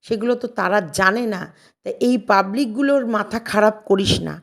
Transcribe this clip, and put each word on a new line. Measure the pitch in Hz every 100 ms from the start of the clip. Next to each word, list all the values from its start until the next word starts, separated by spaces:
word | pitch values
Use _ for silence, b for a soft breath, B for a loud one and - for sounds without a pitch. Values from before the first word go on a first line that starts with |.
| -
সেগুলো | 226 233 240
তো | 240
তারা | 233 180 202 170
জানে | - 190 214 240
না। | 190 175 b b b -
তা | -
এই | 247 247
পাবলিকগুলোর | - 196 190 220 269 214 277 277 233
মাথা | 214 202 220
খারাপ | - 208 214 214 -
করিস | 196 196 -
না | 165 156